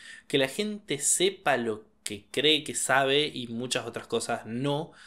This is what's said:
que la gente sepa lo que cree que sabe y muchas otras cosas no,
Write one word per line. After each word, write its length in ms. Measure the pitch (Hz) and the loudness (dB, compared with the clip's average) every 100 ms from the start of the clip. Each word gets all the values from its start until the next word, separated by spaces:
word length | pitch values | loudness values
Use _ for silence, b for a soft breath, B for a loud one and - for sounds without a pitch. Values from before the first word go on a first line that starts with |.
| B B - | B B -2
que 120 | 143 | 2
la 80 | 135 | 2
gente 500 | - 208 208 - 143 | 0 -6 -6 -6 -2
sepa 580 | - - 185 190 147 127 | 0 2 2 2 2 2
lo 280 | 117 107 - _ | 0 -4 -8 _
que 220 | - 104 - | -10 -10 -6
cree 320 | - 147 151 | 2 4 4
que 100 | 147 | 0
sabe 540 | 117 - 139 135 139 151 | -4 2 4 4 2 0
y 180 | 127 120 | -4 -8
muchas 380 | 117 123 127 117 | -6 -4 -4 -4
otras 220 | 113 - | -8 -4
cosas 400 | 117 - 113 110 | -2 -2 -4 -6
no, 440 | 120 139 143 165 B | -4 -2 -2 -4 B